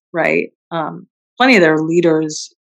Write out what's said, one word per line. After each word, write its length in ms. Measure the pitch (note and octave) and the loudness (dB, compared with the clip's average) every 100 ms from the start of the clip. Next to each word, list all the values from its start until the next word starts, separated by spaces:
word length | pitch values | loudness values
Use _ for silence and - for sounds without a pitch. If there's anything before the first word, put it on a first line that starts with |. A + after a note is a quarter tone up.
| _ | _
right? 380 | E3+ D#3 E3 - _ _ | -4 -2 -2 -4 _ _
Um, 360 | E3+ D#3+ E3+ - _ _ - | -8 -8 -10 -18 _ _ -2
plenty 200 | C4 A#3 | 2 4
of 60 | |
their 160 | D#3+ D#3 | 4 2
leaders 760 | D#3+ F3 E3+ D#3 D#3 D#3 - _ | 0 0 2 0 -2 -8 -14 _